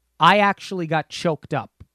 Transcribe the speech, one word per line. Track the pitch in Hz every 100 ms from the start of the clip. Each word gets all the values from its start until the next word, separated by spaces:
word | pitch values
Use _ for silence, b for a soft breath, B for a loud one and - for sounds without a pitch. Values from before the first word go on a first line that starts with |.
| _ -
I | 160 202
actually | 202 190 - 190 160
got | 160 -
choked | - 175 151 -
up | 143 101 - -